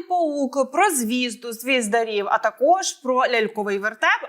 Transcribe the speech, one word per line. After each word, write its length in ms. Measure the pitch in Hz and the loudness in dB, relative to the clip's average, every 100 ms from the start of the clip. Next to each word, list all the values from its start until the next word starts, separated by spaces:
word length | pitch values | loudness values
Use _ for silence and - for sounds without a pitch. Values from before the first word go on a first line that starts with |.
| 359 | -4
паук, 640 | 359 330 285 269 269 262 | 0 0 0 -2 -2 -2
про 180 | 285 403 | 2 2
звізду, 640 | 294 220 247 247 214 240 | 2 -2 -2 -2 -6 -12
звіздарів, 720 | 226 247 262 214 233 226 208 196 | -10 -2 0 2 0 0 -2 0
а 80 | 214 | 0
також 560 | 220 208 277 370 370 | 0 0 4 4 2
про 220 | - 254 254 254 | -6 -2 0 2
ляльковий 500 | 240 214 220 208 196 | 2 0 -2 -4 -2
вертеп, 400 | 208 220 320 440 | -4 0 0 0